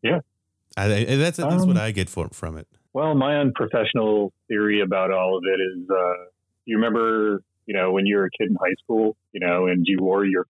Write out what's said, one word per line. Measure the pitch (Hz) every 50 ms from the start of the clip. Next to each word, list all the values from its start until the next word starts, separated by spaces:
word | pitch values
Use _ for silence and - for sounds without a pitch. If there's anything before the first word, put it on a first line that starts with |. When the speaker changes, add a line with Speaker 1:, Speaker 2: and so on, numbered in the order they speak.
Speaker 1:
Yeah. | - 113 160 175 - _ _ _ _ _ _ _ _ _ -
Speaker 2:
I, | - 98
I, | 104 104 101 117 - 131
that's, | 139 156 170 165 -
that's | 160 143 170 180 190
what | 180 180
Speaker 1:
Um, | 175
Speaker 2:
I | 107 110
get | 104 98 92 82
for, | - 90 80 -
from | - - - 82 80 78
it. | - _ _ _ _ _
Speaker 1:
Well, | - 127 151 156 151
my | 139 131 143 147
unprofessional | 147 143 131 123 - 120 107 - 120 107 - - 123 110 107 107 104 104 95 - _ _ -
theory | 117 104 107 104 104 104
about | 101 95 98 95 95 92
all | 95 92 92 92 95
of | 92 87
it | 95 95 95
is, | 95 92 92 90 87 92
uh, | 98 92 90 90 90 90 90 90 _ _ _ _ _ _ -
you | - 113
remember, | 107 113 117 107 117 113 113 113 110 107 107 101 95 - _ _ _ _
you | - 101
know, | 98 92 92
when | 92 98 98
you | 101 104
were | 101 95
a | 90
kid | - - 110 110
in | 107 87
high | 95 90 95 -
school, | _ - 117 110 110 110 110 _ _ _
you | - 98
know, | 90 87 87 90 92
and | 92 90 90 85
you | 90 98 92
wore | 95 92 95 98 101
your | 98 92 90 90 -